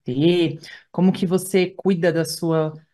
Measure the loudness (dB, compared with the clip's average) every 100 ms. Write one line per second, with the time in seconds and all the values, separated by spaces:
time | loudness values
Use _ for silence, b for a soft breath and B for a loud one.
0 | -6 0 2 2 0 -4 B B B 0
1 | 2 2 -2 -2 0 0 0 -2 -2 0
2 | 0 0 -4 -4 -2 0 -2 -6 B